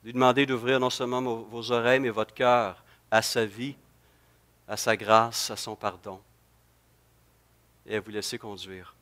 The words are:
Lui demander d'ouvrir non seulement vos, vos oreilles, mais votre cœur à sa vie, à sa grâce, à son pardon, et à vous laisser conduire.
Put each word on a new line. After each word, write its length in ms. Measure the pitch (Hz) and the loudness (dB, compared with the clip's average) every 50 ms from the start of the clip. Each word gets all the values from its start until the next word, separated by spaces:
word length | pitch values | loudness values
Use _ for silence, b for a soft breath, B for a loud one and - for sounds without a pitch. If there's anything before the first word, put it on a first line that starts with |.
| _ | _
Lui 80 | 113 120 | -6 0
demander 320 | 127 131 127 123 131 139 | 4 4 6 6 6 2
d'ouvrir 340 | 135 131 120 113 123 135 131 | 2 0 -2 0 0 0 2
non 100 | 127 127 | 2 0
seulement 320 | - - 131 123 123 127 | -2 -2 -4 -2 -2 -2
vos, 220 | 127 127 117 113 113 | -2 -2 -4 -6 -8
vos 280 | 104 110 117 113 113 120 | -12 -12 -12 -4 -2 0
oreilles, 260 | 120 117 120 127 131 | 2 4 4 4 4
mais 120 | 135 123 | 2 -2
votre 220 | 107 107 110 - - | -2 -4 -6 -6 -4
cœur 480 | - 131 123 123 123 113 98 90 - b b b b b _ | 0 2 4 4 4 2 -2 -6 -12 b b b b b _
à 100 | - 110 | 2 2
sa 240 | 110 - - 123 113 | 2 2 0 0 -2
vie, 300 | 107 98 110 123 139 139 - _ _ _ b b b b b b b b b b b _ _ _ - | -2 -4 -8 -10 -10 -10 -14 _ _ _ b b b b b b b b b b b _ _ _ -12
à 80 | 104 | -8
sa 180 | 107 - 120 110 | -4 0 0 0
grâce, 560 | 104 107 101 110 110 113 117 110 - - - | 0 4 6 6 6 6 4 -2 -6 -6 -6
à 60 | 113 | -6
son 180 | - - 117 107 | -8 -8 -10 -10
pardon, 460 | - - 104 92 92 - 104 95 95 104 _ _ _ _ _ _ _ _ _ _ _ _ _ _ _ _ _ _ _ _ _ _ _ _ _ _ _ _ _ _ _ _ | -6 -6 -8 -8 -8 -14 -14 -16 -16 _ _ _ _ _ _ _ _ _ _ _ _ _ _ _ _ _ _ _ _ _ _ _ _ _ _ _ _ _ _ _ _ _
et 120 | - 107 | -6 -6
à 20 | 107 | -6
vous 120 | 92 110 | -6 -6
laisser 260 | 104 107 98 - - | -8 -8 -6 -6 -10
conduire. 580 | 117 - 110 101 92 87 95 95 92 87 - _ _ | -10 -10 -12 -14 -14 -14 -16 -16 -18 -18 -20 _ _